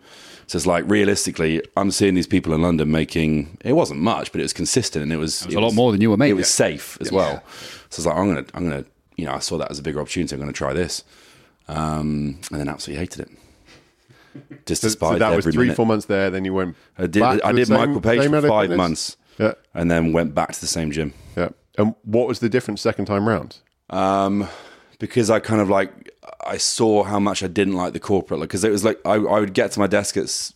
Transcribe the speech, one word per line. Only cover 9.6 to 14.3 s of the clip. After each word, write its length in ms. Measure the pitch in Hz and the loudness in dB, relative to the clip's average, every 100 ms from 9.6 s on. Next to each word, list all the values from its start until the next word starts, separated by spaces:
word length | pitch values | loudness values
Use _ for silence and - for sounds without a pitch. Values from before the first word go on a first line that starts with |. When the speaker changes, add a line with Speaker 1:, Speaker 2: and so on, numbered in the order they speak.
| 73 | -6
Speaker 1:
as 80 | 71 | -8
a 40 | |
bigger 180 | 73 73 | -6 -6
opportunity. 340 | 71 - 80 | -6 -4 -4
I'm 60 | 69 | -6
gonna 120 | 71 | -8
try 200 | 65 69 | -6 -4
this. 320 | 73 85 - - - - - _ _ - | -2 -4 -6 -12 -20 -20 -20 _ _ -10
Um, 680 | 78 78 78 76 73 73 69 - | -4 -4 -2 -2 -2 -4 -8 -10
and 100 | 78 | -8
then 80 | 71 | -8
absolutely 320 | 71 - 71 | -8 -10 -8
hated 160 | 90 - | -8 -10
it. 100 | - - _ _ _ - _ _ _ _ _ | -14 -18 _ _ _ -20 _ _ _ _ _